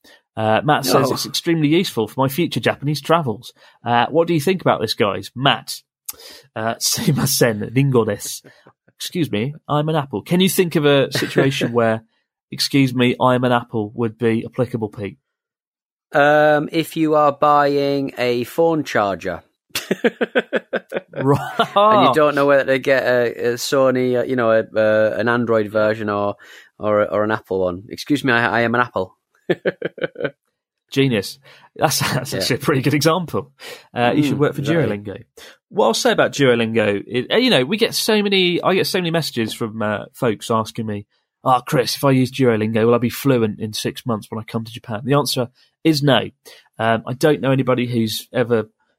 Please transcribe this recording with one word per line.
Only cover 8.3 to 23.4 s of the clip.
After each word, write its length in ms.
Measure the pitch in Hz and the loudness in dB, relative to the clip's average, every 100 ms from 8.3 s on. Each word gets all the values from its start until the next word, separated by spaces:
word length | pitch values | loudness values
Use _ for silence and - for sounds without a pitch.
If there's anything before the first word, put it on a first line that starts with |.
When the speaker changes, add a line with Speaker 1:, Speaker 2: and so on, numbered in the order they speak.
| - - - _ _ _ - | -14 -18 -20 _ _ _ -16
Speaker 1:
"Excuse 340 | - 180 123 | -8 -6 -4
me, 240 | 101 131 151 - | -4 -6 -8 -4
I'm 200 | 147 156 | -4 -2
an 60 | 160 | -4
apple." 260 | 139 101 | -4 -8
Can 180 | - 180 | -2 2
you 80 | 190 | 2
think 260 | - 175 165 | 2 0 2
of 100 | 147 | 4
a 260 | 139 123 | 4 2
situation 600 | - - - 135 135 123 | -2 -2 2 2 0 -2
<laughs> 60 | 117 | 0
where, 240 | 113 110 - _ _ _ _ | 0 0 -6 _ _ _ _
"Excuse 440 | 135 - 139 131 | -8 0 2 2
me, 200 | 123 123 - | 2 0 2
I'm 240 | 127 123 | 2 2
an 80 | 127 | 2
apple" 400 | 120 120 117 104 | 0 -2 -6 -6
would 240 | 120 117 110 | -4 -6 -2
be 260 | 117 113 | 0 0
applicable, 440 | 117 - 120 117 107 | -4 -4 -4 -4 -6
Pete? 300 | - 98 - _ _ _ _ _ _ _ _ _ | -8 -12 -12 _ _ _ _ _ _ _ _ _
Speaker 2:
Um, 560 | 151 147 151 151 147 151 | 2 4 4 4 2 0
if 240 | 165 151 160 | -4 -4 -2
you 180 | 156 151 | 2 4
are 160 | 147 | 2
buying 800 | 139 147 147 143 143 139 139 135 - | 2 4 4 4 2 0 -2 -4 -2
a 260 | 123 123 | -2 -2
phone 400 | 117 - 165 160 | -2 0 0 0
charger. 580 | 135 120 101 90 92 82 - _ _ | -2 0 0 -2 -6 -10 -12 _ _
<laughs> 180 | - - 190 226 - 240 254 - - - 233 - - - - | -10 -6 -2 -2 -2 -4 -4 -4 -6 -6 -8 -8 -12 -10 -4
Speaker 1:
Right. 520 | 131 139 - - - 202 | 0 0 -2 -4 -2 2
Speaker 2:
And 320 | 214 214 156 | 4 6 4
you 40 | |
don't 200 | 151 147 | 4 2
know 100 | 143 143 | 2 4
whether 180 | 139 | 4
to 140 | 131 135 | 2 0
get 240 | 139 131 | 2 2
a, 460 | 120 123 117 - | 2 2 0 -2